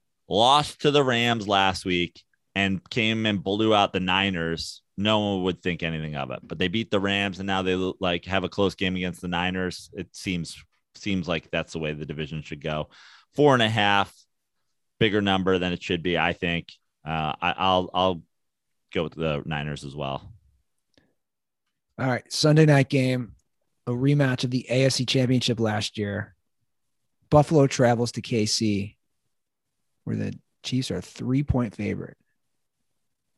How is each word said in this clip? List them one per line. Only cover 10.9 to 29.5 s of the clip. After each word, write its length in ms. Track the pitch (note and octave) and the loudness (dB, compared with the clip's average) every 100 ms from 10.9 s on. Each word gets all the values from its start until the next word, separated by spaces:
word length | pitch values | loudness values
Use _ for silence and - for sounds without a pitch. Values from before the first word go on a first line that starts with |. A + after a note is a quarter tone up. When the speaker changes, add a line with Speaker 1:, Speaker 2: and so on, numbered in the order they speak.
| - | -12
Speaker 1:
seems 320 | G#2+ F#2 F2 | -4 -4 -2
like 220 | E2 - | -4 -4
that's 220 | E2 D#2+ | -6 -6
the 60 | E2 | -6
way 140 | D#2 | -6
the 120 | D2+ D2 | -6 -8
division 360 | D2+ D2 D#2 | -10 -8 -10
should 200 | - D2+ | -12 -10
go. 280 | D#2 D2+ D2+ - - - _ - | -6 -6 -8 -14 -20 -20 _ 4
Four 180 | D3 | 6
and 100 | B2+ | 6
a 60 | A2 | 4
half, 440 | A2 G2+ G2+ F#2+ - _ _ _ _ _ _ _ - | 2 4 2 0 -6 _ _ _ _ _ _ _ 0
bigger 220 | A2 G#2 | 2 4
number 360 | G2+ F#2+ F#2 F#2 | 4 2 2 2
than 140 | F2+ | 0
it 100 | F2 | -4
should 220 | - F2 | -4 -4
be, 140 | F2 E2 | 0 0
I 160 | E2+ | 0
think. 400 | E2+ F2 E2+ - - _ _ D2+ | -2 -4 -4 -6 -18 _ _ -8
Uh, 260 | D#2+ D#2 - | -4 -4 -4
I, 120 | F2 - | -4 0
I'll, 320 | F#2+ F#2 F2+ | 2 2 0
I'll 280 | F2+ F#2 E2+ - _ _ _ _ _ _ | 0 0 -2 -10 _ _ _ _ _ _
go 100 | F#2 | -4
with 120 | D#2 D#2 | -4 -4
the 260 | D#2+ D2 - | -4 -4 -6
Niners 400 | D2 D2 C#2 C#2+ | -8 -8 -10 -12
as 100 | C#2+ | -10
well. 380 | C#2 C2+ - - _ _ _ _ _ _ _ _ _ _ _ _ _ _ _ - | -8 -8 -12 -20 _ _ _ _ _ _ _ _ _ _ _ _ _ _ _ -6
Speaker 2:
All 100 | C3 | -2
right, 240 | A#2+ - | -4 -4
Sunday 340 | - D#3 D3+ D#3 | 0 4 6 8
night 240 | C#3 C3 | 6 4
game, 440 | C#3 B2+ B2+ A#2 - _ _ _ _ - | 2 0 -2 -6 -14 _ _ _ _ -8
a 60 | |
rematch 520 | B2 C#3 D3 C3+ B2+ | -2 2 2 2 0
of 60 | B2 | -2
the 160 | B2+ - | -4 0
A 160 | B2+ C3+ | 2 2
F 80 | |
C 120 | - A#2+ | 2 0
Championship 540 | C3+ B2+ B2+ B2 A2+ | 0 2 2 0 0
last 380 | A2 G#2+ - - | 0 -2 -4 -4
year. 380 | G2+ G2 F#2+ _ _ _ _ _ _ _ _ _ _ | -4 -4 -8 _ _ _ _ _ _ _ _ _ _
Buffalo 380 | D3+ C#3+ D#3+ C#3 | 4 6 4 4
travels 440 | - A#2+ A#2 A#2+ | 4 2 2 -2
to 80 | - | -6
K 240 | - A#2 G#2+ | -4 -2 0
C, 520 | - A2 G2+ G2+ - _ _ _ _ _ | 0 0 0 -4 -12 _ _ _ _ _